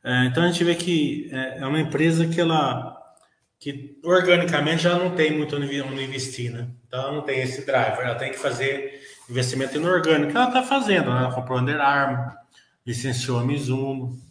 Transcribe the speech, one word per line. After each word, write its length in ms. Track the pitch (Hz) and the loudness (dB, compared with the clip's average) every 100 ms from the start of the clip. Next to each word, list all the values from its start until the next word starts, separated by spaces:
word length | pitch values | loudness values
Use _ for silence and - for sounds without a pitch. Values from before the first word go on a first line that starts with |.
É, 240 | 123 127 127 | 0 2 2
então 160 | 127 | 4
a 40 | 175 | 2
gente 160 | 170 | 2
vê 100 | 175 | 2
que 540 | 170 175 170 143 - - | 2 2 2 0 -2 -8
é, 260 | 131 131 - | -6 -6 -6
é 80 | 135 | -2
uma 140 | 156 | 0
empresa 480 | 151 147 160 165 165 | 0 2 4 4 2
que 120 | 165 | 2
ela, 560 | 165 160 139 123 - - - _ _ _ _ _ | 2 4 2 -2 -6 -14 -20 _ _ _ _ _
que 420 | 143 139 - - | -12 -10 -14 -10
organicamente 800 | 160 180 175 175 170 151 147 165 | 4 4 6 4 4 0 2 2
já 120 | 170 175 | 2 2
não 200 | 180 180 | 0 2
tem 200 | 156 156 | 2 2
muito 200 | 147 143 | -2 -4
onde, 260 | 139 139 | -4 -4
onde 220 | 131 135 | -6 -6
investir, 480 | 135 135 127 - 120 | -6 -6 -8 -6 -8
né? 180 | 120 123 - _ | -6 -10 -12 _
Então 140 | 127 | -8
ela 120 | 135 | -6
não 100 | 147 | -6
tem 180 | 143 131 | -4 -2
esse 260 | 131 131 - | -2 -6 0
driver, 400 | 131 113 - 127 | 2 2 0 -4
ela 80 | |
tem 160 | 117 135 | -4 -6
que 80 | - | -4
fazer 600 | 139 120 135 139 - - - - - | -4 -2 -2 -2 -8 -12 -20 -20 -8
investimento 480 | 123 123 131 131 151 | -2 -2 -2 -2 -2
inorgânico. 600 | 165 185 156 156 147 233 | 2 2 4 4 4 2
Ela 140 | 247 | 2
tá 100 | 254 | 2
fazendo, 500 | 254 277 220 190 - | 2 0 2 2 2
né? 80 | 123 | 0
Ela 140 | 123 | 0
comprou 240 | 127 127 127 | -2 -4 -2
a 40 | |
Under 200 | 127 151 | 0 2
Armour, 540 | 139 143 139 127 123 - _ _ _ _ | 2 4 2 0 -4 -10 _ _ _ _
licenciou 540 | 120 117 135 123 - 120 | -8 -4 -2 -2 0 0
a 60 | |
Mizuno 720 | 127 143 127 131 135 131 123 - - | 0 -2 -2 -2 -2 -4 -6 -10 -16